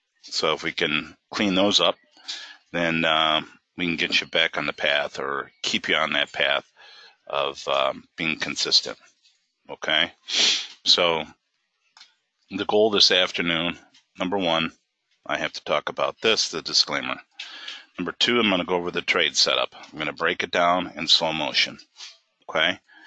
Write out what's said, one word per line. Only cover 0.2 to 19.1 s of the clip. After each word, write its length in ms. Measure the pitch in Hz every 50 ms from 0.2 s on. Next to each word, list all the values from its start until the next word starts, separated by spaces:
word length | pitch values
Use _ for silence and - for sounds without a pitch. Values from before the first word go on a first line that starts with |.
| -
so 320 | - - - - 82 78
if 80 | 73 -
we 100 | 82 80
can 440 | - 87 78 73 76 78 76 - _ _ -
clean 240 | - - 110 101 92
those 260 | 92 95 101 101 -
up, 160 | 87 87 - - _ _ _ _ - - - - - - - - _ _ -
then, 320 | 85 85 85 82 82 82
uh, 380 | 82 80 78 80 78 78 78 76 - - _ _ _ -
we 100 | - 90
can 100 | 87 85
get 240 | 73 85 80 - -
you 60 | - -
back 280 | - 82 82 80 -
on 100 | - 76
the 60 | 71 67
path 460 | - - 73 71 73 71 73 - -
or 320 | 67 67 69 69 67 67 _ _ -
keep 260 | - - 107 - -
you 80 | 82
on 160 | 78 78 76 73
that 200 | 71 71 - -
path 320 | - 78 69 69 69 - _ _ _ - - - - - - _ _ _
of, 400 | - - 71 71 69 71 - - 73
um, 360 | 69 67 67 67 65 - - _ _
being 220 | - 87 80 78 -
consistent. 600 | - - 69 - - 76 - - - 64 58 - _ _ _ _ _ _ _ _ _ _ _ _ _ -
Okay? 440 | 71 - - - 78 78 80 85 - _ _ - - - - - - - - - - - -
So 400 | - - - 90 85 82 80 78 80 - _ _ _ _ _ _ _ _ _ _ _ _ - - _ _ _ _ _ _ _ _ -
the 160 | 98 95 101
goal 240 | - - 104 107 110
this 200 | 104 98 - -
afternoon, 680 | 98 92 92 90 - - 90 87 85 82 82 85 85 - - _ _ - _ _ _ -
number 200 | 92 92 95 101
one, 340 | 92 85 82 80 80 80 - _ _ _ _ _ _ _ _ _ _
I 120 | - 76 73
have 140 | 80 76 -
to 100 | - -
talk 240 | - 78 73 - -
about 320 | 71 69 71 71 69 -
this, 300 | - 113 107 98 - -
the 120 | - 82 73
disclaimer. 540 | - 76 - - - 147 143 131 - 127 131 - _ _ - - - - - - - - - - _ _
Number 140 | - 90 85
two, 300 | 82 - - - 120 120
I'm 100 | 113 104
gonna 140 | 95 90 87
go 100 | 78 92
over 160 | 90 87 87
the 120 | 80 85 -
trade 340 | -